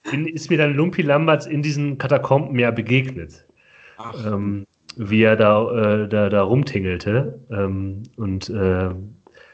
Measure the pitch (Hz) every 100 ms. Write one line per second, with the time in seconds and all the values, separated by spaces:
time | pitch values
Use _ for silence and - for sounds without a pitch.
0 | - 139 160 160 - 156 147 139 175 -
1 | 147 147 160 147 - 147 151 143 143 131
2 | 131 135 - 139 156 123 120 117 110 131
3 | 131 87 78 - _ _ _ _ - -
4 | 113 - 107 101 101 101 101 _ - -
5 | 101 110 110 110 107 107 113 120 107 107
6 | 101 107 98 101 98 131 143 104 92 90
7 | 101 120 151 - - 104 98 98 98 98
8 | 113 - 101 95 - 104 92 92 92 92
9 | 101 - _ _ -